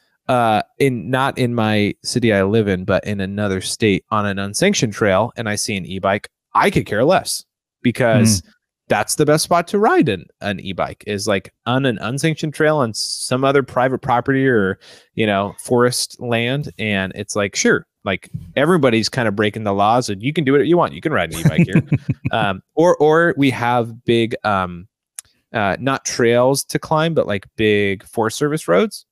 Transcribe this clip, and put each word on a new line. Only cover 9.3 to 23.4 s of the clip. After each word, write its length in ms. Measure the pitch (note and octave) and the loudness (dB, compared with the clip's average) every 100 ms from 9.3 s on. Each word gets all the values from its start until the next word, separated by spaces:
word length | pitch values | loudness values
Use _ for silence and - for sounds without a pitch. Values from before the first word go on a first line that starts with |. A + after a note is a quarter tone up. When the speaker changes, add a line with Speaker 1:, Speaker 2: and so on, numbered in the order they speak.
| D3+ | 2
Speaker 1:
spot 240 | - F3 F3 | 2 0 0
to 100 | G3+ | 0
ride 300 | A3 F4+ D#3 | 2 4 2
an, 180 | F#2+ - _ | 0 -8 _
an 180 | G2+ G2 | -6 -6
e-bike 460 | - E2+ D2 - - | -6 -6 -6 -6 -6
is, 220 | G#2 G#2+ | -4 0
like, 240 | G2 - _ - | -2 -2 _ -2
on 180 | B2+ C3+ | 0 0
an 120 | G#2+ | -2
unsanctioned 560 | G#2 C3+ D#3+ D#3 D#3+ | -6 -2 -2 -2 -6
trail 240 | - D3+ D#3 | 0 2 2
on 140 | A#2+ | 0
some 500 | G#2+ - - - B2+ | -2 -8 -8 -4 0
other 180 | C3+ C#3 | 2 2
private 380 | B2+ - B2+ B2+ | 0 0 0 0
property 460 | - A#2+ A#2+ C3+ C3+ | 0 -2 0 2 4
or, 300 | A#2+ F#2+ G2 - - _ | 4 2 -2 -10 -20 _
you 120 | - A2 | -2 0
know, 280 | G2 G2+ G#2 | 0 -2 -6
forest 640 | - B2 B2 A#2+ - - | -2 2 2 0 -8 -8
land. 520 | A#2+ A#2 A#2 C#3 C#3+ - | -4 -2 -2 -4 -6 -8
And 340 | G#2+ G2 F#2+ | -4 -2 -4
it's 220 | - G#2+ G#2 | -8 -6 -4
like, 180 | G2+ | -4
sure, 320 | - A#3+ F3 - _ | 0 2 0 -2 _
like, 280 | - F#2+ - - - - | -4 -4 -6 -16 -6 0
everybody's 520 | D3+ F3+ C3 A2+ G2+ | 2 4 4 2 0
kind 200 | - A2+ | -2 -2
of 80 | G2+ | 0
breaking 260 | G#2+ A2 | -2 -2
the 100 | G#2+ | -4
laws 340 | G2 G#2 A#2+ B2 | 2 2 2 0
and 120 | G2 | -6
you 100 | A#2+ | -4
can 100 | D#3+ | -2
do 100 | C3+ | 2
what 140 | C#3 C3+ | 2 4
you 100 | F3 | 2
want. 160 | C#3+ | 0
You 80 | C#2+ | -4
can 120 | D#3+ | -4
ride 200 | B2+ F2 | -2 -2
an 80 | E2 | 0
e-bike 260 | D#3+ D#2+ E3+ | 0 2 2
here. 160 | F#2 - | 2 0
Speaker 2:
<laughs> 60 | - - - - | -4 -4 -8 -4
Speaker 1:
Um, 300 | A#2 G#2 F#2+ _ - | -2 -2 -4 _ 2
or, 200 | E3+ - | 2 4
or 360 | D3+ D#3 E3+ | 4 4 2
we 140 | C#3 | 2